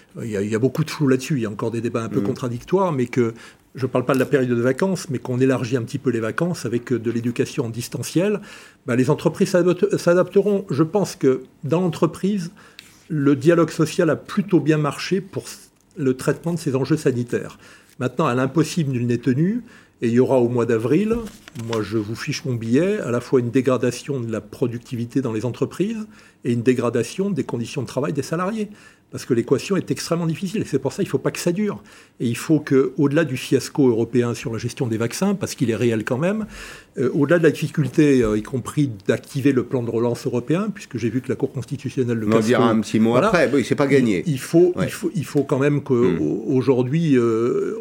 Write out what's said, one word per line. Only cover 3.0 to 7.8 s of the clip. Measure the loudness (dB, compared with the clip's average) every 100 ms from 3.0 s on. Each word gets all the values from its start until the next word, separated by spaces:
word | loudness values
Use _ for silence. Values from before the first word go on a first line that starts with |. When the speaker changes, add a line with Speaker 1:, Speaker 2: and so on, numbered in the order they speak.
| -2
Speaker 1:
que, | 0 0 -2 -16 -20 _ -6
je | -2
parle | 0 0
pas |
de | 0
la | 2
période | 2 2 2
de |
vacances, | 2 2 0 -2 -4
mais | -6
qu'on | -4 0
élargit | 2 2 0 -4
un |
petit | -4 -4
peu | -2
les | 0
vacances | 0 0 -2 -2 -4
avec, | -4 -2
euh, | -2
de | 0
l'éducation | -2 -2 -2 -2 -2 -6
en |
distanciel, | -6